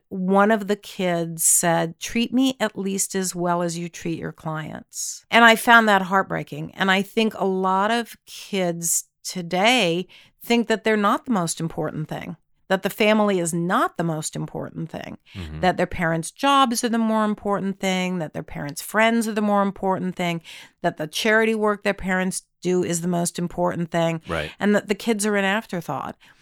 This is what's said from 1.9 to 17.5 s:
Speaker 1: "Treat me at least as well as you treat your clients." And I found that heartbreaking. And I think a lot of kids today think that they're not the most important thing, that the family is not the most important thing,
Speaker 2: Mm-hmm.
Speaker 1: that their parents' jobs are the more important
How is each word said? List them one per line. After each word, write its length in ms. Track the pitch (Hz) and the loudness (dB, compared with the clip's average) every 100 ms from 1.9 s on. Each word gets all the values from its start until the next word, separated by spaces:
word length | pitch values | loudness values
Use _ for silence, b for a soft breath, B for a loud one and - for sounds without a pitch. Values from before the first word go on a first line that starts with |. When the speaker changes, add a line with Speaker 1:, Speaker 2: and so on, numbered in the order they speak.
| - | -6
Speaker 1:
"Treat 340 | - 233 233 | -6 -2 0
me 240 | 247 262 254 | 2 2 0
at 180 | 214 - | -4 -4
least 360 | 196 196 - | -4 -4 -2
as 220 | 190 185 180 | -2 -4 -2
well 260 | 175 175 | 0 0
as 160 | 175 170 | -2 -4
you 100 | 170 | -8
treat 300 | - 175 160 | -8 -6 -6
your 120 | 160 | -8
clients." 920 | 160 160 156 151 - - - - - - | -8 -8 -8 -8 -12 -14 -10 -10 -10 0
And 160 | 220 233 | 6 6
I 100 | 226 | 6
found 320 | - 233 220 | 6 6 8
that 140 | 196 | 4
heartbreaking. 680 | 185 196 - 160 151 147 160 - | 2 0 0 -4 -6 -10 -10 -2
And 140 | 190 | 2
I 120 | 190 | 2
think 300 | 196 - 220 - | 0 0 0 0
a 100 | 190 | -2
lot 460 | 185 190 190 208 | 0 0 2 0
of 240 | 233 226 - - | -2 -4 -12 -20
kids 800 | - - 196 175 170 165 - - _ | -18 -6 -2 -2 -2 -2 -4 -6 _
today 840 | - 185 170 180 214 254 180 170 185 b b b | -10 -8 -4 2 4 4 2 0 -4 b b b
think 240 | - 233 233 | 0 2 2
that 160 | 220 | 0
they're 140 | 226 214 | 2 2
not 280 | 202 294 - | 2 0 0
the 60 | |
most 300 | 202 170 - | 0 0 -4
important 460 | 165 - 156 - 156 | -6 -6 -6 -6 -8
thing, 260 | 151 - 165 _ _ - | -8 -10 -14 _ _ -4
that 140 | 190 | -2
the 80 | 190 | -2
family 480 | - 214 214 208 190 | 2 4 4 4 2
is 160 | 170 | 0
not 440 | 170 175 220 349 - | -2 0 0 0 -2
the 60 | |
most 320 | 170 156 - 151 | -4 -4 -6 -8
important 540 | 156 160 139 165 160 | -8 -8 -10 -10 -10
thing, 300 | - - - _ 98 | -10 -12 -14 _ -12
Speaker 2:
Mm-hmm. 240 | 80 78 | -10 -2
Speaker 1:
that 180 | 185 180 | 0 2
their 80 | 185 | -2
parents' 460 | - 165 165 160 | -2 0 0 -4
jobs 520 | - 277 277 269 233 | -2 2 4 4 2
are 60 | 240 | 0
the 80 | 226 | 0
more 280 | 220 220 214 | 0 2 0
important 540 | 208 202 | -2 -2